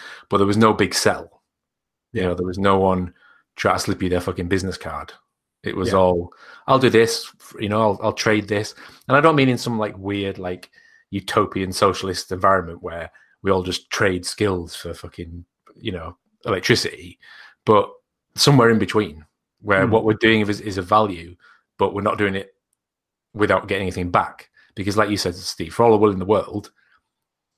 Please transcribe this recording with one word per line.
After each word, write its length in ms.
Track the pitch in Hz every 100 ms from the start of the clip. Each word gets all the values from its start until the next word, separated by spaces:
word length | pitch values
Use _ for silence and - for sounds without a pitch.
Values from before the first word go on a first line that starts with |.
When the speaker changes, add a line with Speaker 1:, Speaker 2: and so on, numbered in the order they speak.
| - - -
Speaker 1:
But 80 | 101
there 100 | 98
was 100 | 104
no 160 | 110
big 200 | 101 95
sell. 480 | - 104 90 - _ _ _ _ _ _ _ _
You 80 | 117
Speaker 2:
Yeah. 60 | 92
Speaker 1:
know, 60 | 87
there 100 | 92
was 140 | 92
no 200 | 98 98
one 340 | 95 92 90 - _ _ _ -
trying 200 | 101 92
to 40 |
slip 200 | - 95
you 80 | 92
their 120 | 87
fucking 260 | 95 90 87
business 300 | 95 92 85
card. 340 | 80 76 76 - _ _ _ _
It 120 | - -
was 140 | 92
Speaker 2:
Yeah. 60 | 95
Speaker 1:
all, 360 | 92 87 87 - - - -
"I'll 120 | 131
do 100 | 127
this, 400 | 113 113 - - - - -
you 80 | 104
know, 140 | 107
I'll, 180 | 110 98
I'll 120 | 107
trade 340 | - 113 107 101
this." 280 | 104 107 - - - -
And 100 | 135
I 40 |
don't 140 | 160 151
mean 140 | 131
in 80 | 120
some, 200 | 123 113
like, 180 | 107 98
weird, 400 | 98 101 98 95
like, 340 | 90 90 - _ _ _ _
utopian 640 | 98 - 113 95 98 95
socialist 580 | 92 101 90 95 87 -
environment 520 | 90 95 98 85 85
where 280 | 87 85 80 _ _ _
we 100 | 98
all 120 | 92
just 260 | 92 90 -
trade 360 | - 104 90 -
skills 500 | - 104 92 85 -
for 180 | 85
fucking, 500 | 85 85 - 85 87 - _ _ _
you 160 | 113
know, 240 | 87 80 - _ _ -
electricity, 720 | 95 - 117 - - 87 - - - - _ -
but 260 | 104 - - _ _ _ -
somewhere 340 | - 139 117
in 80 | 110
between 460 | 98 110 95 78 - _ _ _
where 240 | 107 95 95
Speaker 2:
Hmm. 40 |
Speaker 1:
what 140 | 110 107
we're 80 |
doing 280 | 104 113 110
is, 200 | 104 101
is 160 | 107 95
a 40 |
value, 520 | 87 107 107 87 85 85 _ _ _ -
but 140 | 98 101
we're 60 |
not 180 | 101 -
doing 160 | 101 95
it 200 | - _ _ _ _ _ _ _ _
without 340 | 104 104 95 98
getting 140 | 101
anything 280 | 95 92 90
back. 400 | 101 92 - - _ _ -
Because 200 | 101 101
like 140 | 104
you 80 | 101
said, 160 | 92 87
Steve, 380 | 92 - 82
for 100 | -
all 80 | 117
the 60 | 107
will 140 | 107
in 80 | 95
the 60 | 92
world, 460 | 104 - 104 - _ _ _ _ _ _ _ _